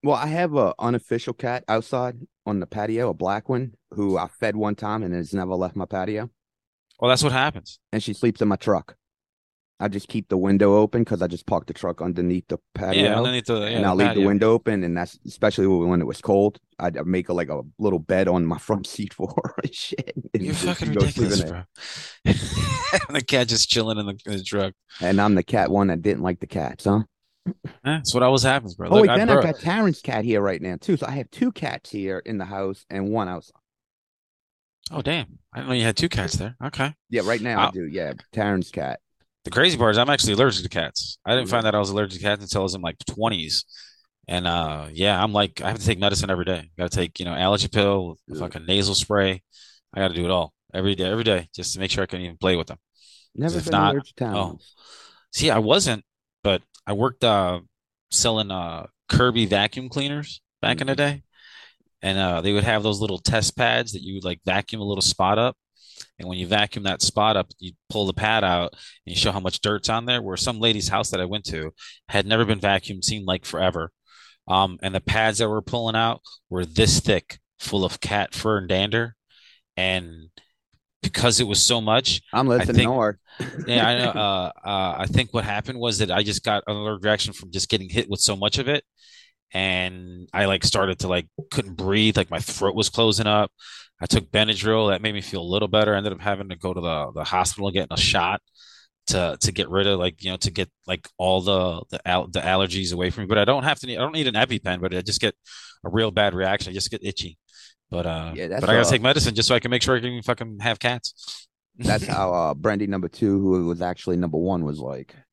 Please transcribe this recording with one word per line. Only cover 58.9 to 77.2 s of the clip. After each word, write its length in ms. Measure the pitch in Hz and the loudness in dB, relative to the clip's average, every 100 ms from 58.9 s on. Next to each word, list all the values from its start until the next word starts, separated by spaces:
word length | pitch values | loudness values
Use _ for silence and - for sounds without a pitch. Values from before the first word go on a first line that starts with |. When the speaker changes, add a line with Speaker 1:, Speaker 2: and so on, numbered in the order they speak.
| _ _ | _ _
Speaker 2:
Kirby 360 | - 123 117 107 | 4 4 4 2
vacuum 440 | 101 107 - 127 | 2 2 -2 -8
cleaners 520 | 127 139 147 147 - _ _ | -6 -4 -6 -8 -14 _ _
back 200 | - 135 | -4 -2
in 60 | 139 | -2
the 60 | |
Speaker 1:
Mm-hmm. 240 | 135 143 143 | 0 0 -2
Speaker 2:
day. 60 | _ _ - - - _ _ _ | _ _ -20 -20 -20 _ _ _
And, 160 | 95 95 | -2 0
uh, 240 | 95 87 | 0 0
they 100 | 90 | 2
would 100 | 104 | 2
have 180 | 107 110 | 2 2
those 160 | 107 98 | 0 0
little 200 | 107 92 | -2 -2
test 360 | - 113 107 - | 0 0 0 0
pads 360 | 120 117 117 | 0 2 -2
that 80 | 101 | -8
you 140 | 73 98 | -10 -8
would, 80 | |
like, 160 | 90 85 | -6 -6
vacuum 380 | - 95 - 110 | -2 -2 -2 -6
a 40 | 101 | -4
little 160 | 98 | 0
spot 340 | 82 - 95 104 | 0 2 2 4
up. 180 | 120 - _ _ - - - _ | 2 -2 _ _ -20 -20 -20 _
And 80 | 90 | -10
when 100 | 92 | -8
you 100 | 87 | 0
vacuum 360 | 104 104 - 98 | 2 2 -2 -4
that 160 | 92 | -2
spot 340 | - - 107 101 | 0 2 2 2
up, 100 | - - | -2 -8
you 140 | 92 - _ | -16 -16 _
pull 160 | 107 98 | -2 -2
the 80 | |
pad 300 | 90 107 110 | 0 0 2
out 300 | 98 87 87 | 2 0 -2
and 60 | - - - - | -8 -20 -20 -8
you 100 | 90 | -2
show 160 | 113 | 0
how 80 | 98 | -2
much 220 | 92 - | -4 -4
dirt's 280 | 104 104 - | -2 -2 -2
on 160 | 113 117 | -2 0
there. 160 | 123 | -2
Where 160 | 101 92 | -2 -4
some 220 | - 113 | -4 0
lady's 280 | 117 107 92 | 0 0 0
house 200 | 98 107 | 0 0
that 100 | 95 | -2
I 40 | 90 | -4
went 200 | 104 - | -4 -8
to 280 | 80 78 _ - - _ | -8 -8 _ -20 -20 _
had 160 | 101 98 | 0 2
never 200 | 110 110 | 2 2
been 140 | 104 | 2
vacuumed, 440 | 98 98 - 95 | 2 2 0 -4
seemed 220 | - 107 95 | -4 -4 -2
like 200 | 92 - | -4 -4
forever. 460 | 82 92 85 82 _ _ - - _ - | 0 0 0 -6 _ _ -20 -20 _ 0
Um, 300 | 92 95 90 | 2 2 0
and 100 | 98 | -4
the 80 | 92 | -4
pads 380 | - 110 110 101 | 0 2 2 2
that 100 | 113 | 0
were 120 | 107 | 0
pulling 340 | 98 120 113 110 | -2 -4 0 0
out 260 | 113 113 - - _ | 0 -2 -10 -20 _
were 160 | 92 87 | -6 -2
this 340 | 80 110 - | 4 4 4
thick, 400 | - 92 | 2 0